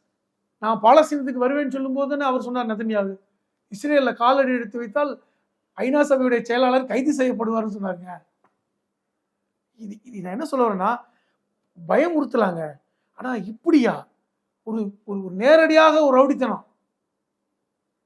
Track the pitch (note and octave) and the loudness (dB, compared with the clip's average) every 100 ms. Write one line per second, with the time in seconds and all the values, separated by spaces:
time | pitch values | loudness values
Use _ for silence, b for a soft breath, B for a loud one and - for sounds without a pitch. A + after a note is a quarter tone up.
0 | _ _ _ _ _ _ G#3+ A3 G#3+ D4 | _ _ _ _ _ _ -4 2 6 6
1 | D#4 D4 C4+ B3 B3 C#4+ C#4 C4+ C4+ C4 | 6 0 -6 -2 -2 0 -4 -6 -6 -4
2 | C#4 C#4+ C#4 B3+ A#3+ B3 A#3 G#3+ A3+ G#3+ | -4 -2 -2 -2 -4 -6 -6 -6 -4 -2
3 | G3 F#3+ _ _ _ _ _ G3+ D4 D4 | -4 -8 _ _ _ _ _ -10 -2 0
4 | B3+ A3+ A#3+ C4+ C4 B3 A#3 A#3+ A#3 C#4+ | 0 2 2 2 2 -2 -4 -10 -8 -4
5 | D4 B3 _ _ _ _ _ - A#3 D4 | -4 -6 _ _ _ _ _ -8 -2 0
6 | C#4+ C4+ B3+ A#3 A3+ A#3+ B3+ B3+ C4 G#3+ | 2 2 2 0 0 0 2 2 0 -2
7 | C#4 C#4 B3+ G#3 A3 A3+ A3 G#3 G3 F3 | -2 0 -2 -2 -4 -4 -4 -6 -8 -8
8 | F3+ E3+ _ _ _ _ _ _ _ _ | -12 -18 _ _ _ _ _ _ _ _
9 | _ _ _ _ _ _ _ A#3+ G#3+ G#3 | _ _ _ _ _ _ _ _ -18 -16
10 | B3+ G#3+ F3+ G3 D#4 C4+ A#3+ G3 F#3+ A#3+ | -16 -14 -10 -8 -4 0 0 0 -2 -4
11 | - _ _ _ _ _ _ - E3 G3 | -8 _ _ _ _ _ _ -14 -2 0
12 | E4 D#4+ C4+ B3 G3+ E3+ D#3 C#3+ _ _ | 2 0 -2 0 0 -2 -8 -12 _ _
13 | _ - B3+ B3 F#3 A3+ E4+ D#4+ A#3 D3+ | _ -12 -8 -6 -8 -6 2 4 4 0
14 | - _ _ _ _ _ - A3 G3+ G3+ | -8 _ _ _ _ _ -8 -6 -6 -10
15 | - G3 F#3 F#3 A#3+ D#4+ D#4+ D#4 D#4 D#4 | -10 -10 -8 -2 4 6 6 6 6 6
16 | D4 B3+ C#4 A3+ B3 G#3 - _ _ _ | 4 4 4 2 -4 -6 -12 _ _ _
17 | _ _ _ _ _ _ _ _ _ _ | _ _ _ _ _ _ _ _ _ _